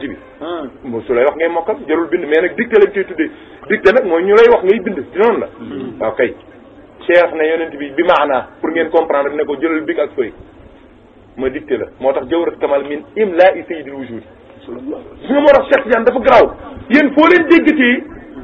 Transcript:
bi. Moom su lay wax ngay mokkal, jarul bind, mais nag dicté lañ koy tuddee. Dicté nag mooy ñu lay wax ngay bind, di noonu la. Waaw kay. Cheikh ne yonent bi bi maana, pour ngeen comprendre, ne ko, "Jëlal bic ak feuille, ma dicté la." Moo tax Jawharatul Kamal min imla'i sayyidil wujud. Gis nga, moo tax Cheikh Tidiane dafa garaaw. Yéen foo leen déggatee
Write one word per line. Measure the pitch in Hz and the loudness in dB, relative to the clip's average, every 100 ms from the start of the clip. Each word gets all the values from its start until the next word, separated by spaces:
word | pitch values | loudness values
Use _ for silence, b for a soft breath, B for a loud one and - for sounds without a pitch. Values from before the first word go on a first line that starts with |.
| 135 | -6
bi. | - - - 156 170 131 - | -12 -20 -16 -12 -10 -12 -14
Moom | 127 113 | -10 -10
su | 120 | -2
lay | 120 | 2
wax | 143 147 | 2 0
ngay | 165 | -2
mokkal, | 170 165 147 131 | -2 -4 -6 -2
jarul | 160 165 | -2 0
bind, | 175 147 | -4 0
mais | 160 | 0
nag | 175 | 0
dicté | - 240 220 | -4 0 4
lañ | 190 | 4
koy | 196 185 | 0 -6
tuddee. | 160 151 B B B - | -6 -6 B B B -6
Dicté | - 190 | 2 2
nag | 240 190 | 2 2
mooy | 165 | 0
ñu | 190 214 | 4 6
lay | 233 | 6
wax | 220 | 6
ngay | 185 226 | 2 0
bind, | 226 165 - | -2 -8 -8
di | 175 | 0
noonu | 233 170 | 0 0
la. | - - - 143 123 - | -6 -12 -14 -12 -12 -6
Waaw | 110 | -6
kay. | - 117 - - - - - - - - | -2 -2 -4 -20 -20 -20 -20 -20 -8 2
Cheikh | 175 170 | 4 4
ne | 160 156 | 0 -2
yonent | 165 160 143 | -2 -4 -8
bi | 143 | -6
bi | 135 | -2
maana, | 170 156 147 127 - - | 2 2 2 -2 -4 -8
pour | 165 | -6
ngeen | 165 160 | -4 0
comprendre, | 165 160 143 143 | 0 0 -2 -2
ne | 147 | -4
ko, | 147 143 | -4 -4
"Jëlal | 160 156 | -2 -4
bic | 156 156 | -4 -4
ak | 147 | -4
feuille, | - 110 - - - - - - _ _ _ - - | -4 -6 -10 -20 -20 -20 -20 -20 _ _ _ -20 -8
ma | 131 | -6
dicté | 147 - 117 | -6 -6 -6
la." | 95 - | -6 -4
Moo | 131 | -2
tax | 143 127 | -2 -2
Jawharatul | 165 160 - | -2 -2 -4
Kamal | 143 139 139 | -2 -2 -4
min | 147 - 208 | -10 -8 -2
imla'i | 208 170 185 175 156 | 0 4 4 2 -8
sayyidil | 160 135 | -12 -12
wujud. | 139 120 113 - - - - | -14 -12 -14 -16 -20 -20 -20
Gis | - 247 269 - - - - | -18 -14 -12 -12 -16 -16 -2
nga, | 285 | 2
moo | 285 | 6
tax | 269 - | 4 4
Cheikh | 277 | -2
Tidiane | 220 226 233 | 2 0 2
dafa | 254 | 2
garaaw. | 262 233 - - - - - | 4 6 4 -2 -18 -18 0
Yéen | 277 285 | 2 4
foo | 302 330 | 4 4
leen | 349 320 | 4 6
déggatee | 339 302 302 247 254 - - - - | 4 4 2 2 0 -6 -18 -20 -18